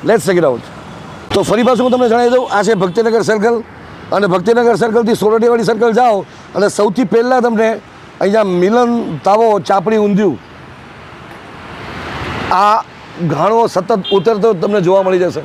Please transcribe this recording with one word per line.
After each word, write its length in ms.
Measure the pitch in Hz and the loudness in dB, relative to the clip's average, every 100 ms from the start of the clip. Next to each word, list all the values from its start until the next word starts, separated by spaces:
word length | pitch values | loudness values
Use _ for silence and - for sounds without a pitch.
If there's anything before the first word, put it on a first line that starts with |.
| 147 | 2
Let's 160 | 214 151 | 0 2
check 120 | 180 | 2
it 60 | 156 | 2
out. 140 | 117 - - - - - - - | 0 -8 -18 -18 -18 -18 -18 -4
તો 60 | 196 | -2
ફરી 220 | 175 208 | 0 0
પાછું 200 | 240 240 | 2 2
હું 80 | 254 | 2
તમને 160 | 247 247 | 2 2
જણાવી 260 | 226 240 254 | 2 2 2
દઉં, 80 | 254 196 | 0 0
આ 60 | |
છે 120 | 202 220 | 2 0
ભક્તિનગર 400 | 185 180 226 226 190 | 0 0 0 0 0
સર્કલ 260 | 220 214 233 - - - - - | 0 0 -2 -6 -18 -20 -18 -4
અને 140 | 185 196 | -2 0
ભક્તિનગર 440 | 185 180 233 233 214 | 0 2 2 2 2
સર્કલથી 340 | 226 220 220 226 | 2 0 0 0
સોરઠિયાવાડી 460 | 202 220 233 233 208 | 2 2 2 2 0
સર્કલ 220 | 226 233 220 | 0 2 2
જાઓ 180 | 247 202 170 - - | 2 0 -4 -16 -10
અને 120 | 170 202 - | -2 -2 2
સૌથી 280 | 208 208 220 | -2 0 0
પહેલાં 300 | 226 247 254 | 0 2 2
તમને 260 | 240 220 220 226 - - - - | 2 0 0 -2 -10 -20 -20 -4
અહીંયા 300 | 190 214 208 180 | 0 2 2 2
મિલન 280 | 180 233 240 233 196 160 | 2 2 2 0 -4 -4
તાવો 220 | 185 208 226 208 143 | 0 2 2 0 0
ચાપડી 320 | 196 185 220 | 0 2 0
ઊંધિયું 340 | 208 202 208 120 - - - - - - - - - - - - - - - - - - - - - | 2 2 0 -2 -10 -20 -20 -20 -20 -20 -20 -20 -20 -20 -20 -20 -18 -16 -14 -12 -12 -10 -8 -8 -2
આ 240 | 180 208 220 - - - - 170 | 0 2 2 -2 -16 -20 -6 -4
ઘાણો 360 | 143 175 226 233 | 0 2 2 2
સતત 220 | 180 175 220 - 196 | 0 -2 -2 0 0
ઉતરતો 320 | 196 220 220 190 | 2 2 2 0
તમને 180 | 208 208 170 | 0 0 2
જોવા 160 | 190 185 | 2 2
મળી 160 | 185 | 0
જશે. 180 | 175 151 | 0 -4